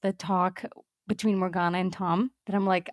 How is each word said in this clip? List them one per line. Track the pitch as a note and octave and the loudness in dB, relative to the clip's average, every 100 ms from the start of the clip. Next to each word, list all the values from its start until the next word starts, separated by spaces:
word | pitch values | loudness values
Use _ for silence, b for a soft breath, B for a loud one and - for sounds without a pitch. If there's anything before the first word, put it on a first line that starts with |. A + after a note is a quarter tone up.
the | G3 | -4
talk | F#3+ E3 F#3 F#3 F#3 C4+ - - _ - | -4 -2 2 2 -2 -12 -16 -20 _ -6
between | G#3 G#3+ G3 | -2 0 2
Morgana | F#3 F3+ F3 F3+ | 0 0 0 0
and | F#3 | -2
Tom? | - F3+ F3 B3+ - - | -2 0 0 0 -4 -4
That | G3 | 0
I'm | G3 | 2
like, | F3+ F3+ | 2 0